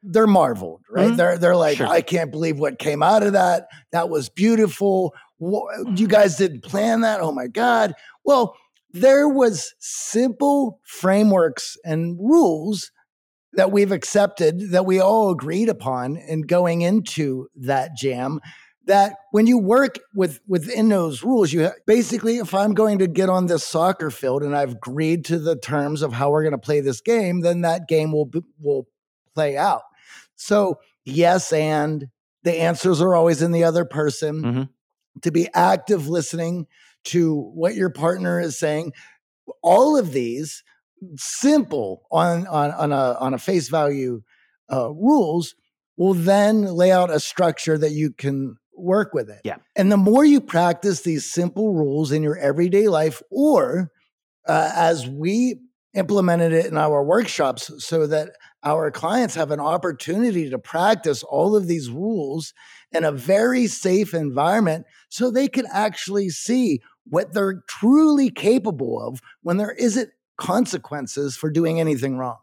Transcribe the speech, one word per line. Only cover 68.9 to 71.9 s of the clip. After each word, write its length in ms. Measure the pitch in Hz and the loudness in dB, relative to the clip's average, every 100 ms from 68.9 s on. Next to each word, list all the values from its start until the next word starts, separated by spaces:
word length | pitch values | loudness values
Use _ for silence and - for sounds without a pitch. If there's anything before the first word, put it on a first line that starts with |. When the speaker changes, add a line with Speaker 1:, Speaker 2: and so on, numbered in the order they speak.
| 113 | -6
Speaker 1:
of 200 | 113 127 _ _ | -8 -12 _ _
when 140 | 165 180 | -4 -4
there 160 | 208 | -4
isn't 380 | 247 240 208 233 _ _ - | -2 -2 0 -6 _ _ -12
consequences 1000 | - 180 254 175 - 147 131 - 143 127 | -2 -2 -2 -4 -10 -12 -10 -6 -8 -6
for 140 | 156 | -4
doing 300 | 156 165 165 | -2 -2 0
anything 380 | 160 | -2